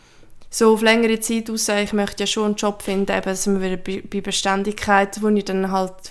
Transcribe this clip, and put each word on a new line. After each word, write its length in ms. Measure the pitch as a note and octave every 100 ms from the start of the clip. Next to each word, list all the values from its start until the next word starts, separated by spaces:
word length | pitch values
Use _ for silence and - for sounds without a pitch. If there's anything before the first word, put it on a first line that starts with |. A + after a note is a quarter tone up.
| - - - - -
so 240 | - A3+
auf 80 | A3
längere 400 | A3 A3+ A3+ A3
Zeit 280 | A3 A3+ A3+
raus, 200 | A3 -
ich 240 | G#3 G#3
möchte 300 | G#3 G3+ -
ja 40 | G3+
schon 200 | A3 G#3+
einen 80 | G#3
Job 260 | G#3 G#3
finden, 340 | - F#3+ G3 F#3+
eben 180 | F#3+
sind 280 | F#3+ G3+ G3
wir 100 | F#3+
wieder 60 | F3+
bei, 220 | F3+ F#3+ -
bei 140 | G3+
Beständigkeit, 1000 | G3 F#3+ G3 F#3+ G3 G#3 - G3 G3+ G#3
wo 80 | G#3+
ich 160 | G#3 G3
dann 260 | F#3+ F#3+
halt, 220 | F#3+ F#3 - -